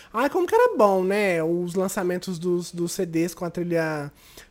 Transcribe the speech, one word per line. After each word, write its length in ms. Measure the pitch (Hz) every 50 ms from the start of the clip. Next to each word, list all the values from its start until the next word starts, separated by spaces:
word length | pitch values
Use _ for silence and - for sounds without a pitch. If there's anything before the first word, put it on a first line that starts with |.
| - - -
Ai, 160 | 214 262 285
como 160 | - 392 349
que 80 | 349 -
era 220 | 453 494 494 427 285
bom, 240 | 220 202 190 190
né? 400 | 185 185 196 208 208 196 175 165
Os 340 | 160 160 170 175 180 175 170
lançamentos 600 | 190 185 196 - 214 185 180 180 180 - 190 185 160
dos, 360 | 170 180 175 175 175 - -
dos 180 | 170 170 170
C 140 | - - 190
Ds 280 | 170 160 160 170 180 170
com 120 | - 190
a 40 | 170
trilha 640 | - 180 175 175 170 165 160 160 156 151 143 147 - - - - - - - -